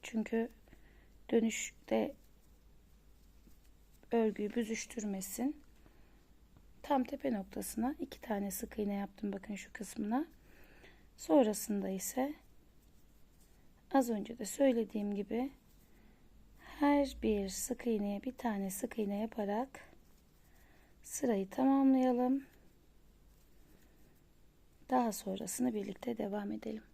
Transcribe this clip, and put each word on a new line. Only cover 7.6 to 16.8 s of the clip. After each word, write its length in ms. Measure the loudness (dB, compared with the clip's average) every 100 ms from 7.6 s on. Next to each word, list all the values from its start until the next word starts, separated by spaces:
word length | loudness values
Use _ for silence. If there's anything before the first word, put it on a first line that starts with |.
| -6 -2 -2 -2
iki 220 | -8 -10
tane 300 | -4 -2 -2
sık 280 | -6 -8 -4
iğne 160 | -2
yaptım 380 | -2 -6 -6 -6
bakın 220 | -6 -8
şu 180 | -10 -10
kısmına. 540 | -12 -10 -4 -2 0 -2 -10 -20 -20 -20 -20 -20 -20 -20 -16
Sonrasında 720 | 4 6 6 2 -2 -2 0
ise 460 | -4 -4 -2 -2 -4 -16 -20 -20 -20 -20 -20 -20 -20 -20 -20 -20 -20 -20 -20 2
az 180 | 4 4
önce 280 | 0 -2 -6
de 60 |
söylediğim 680 | -6 4 6 6 0 -2 -2
gibi 360 | -2 -2 -2 -2 -6 -20 -20 -20 -20 -20 -20 -20 -20 -20 -20
her 580 | -18 2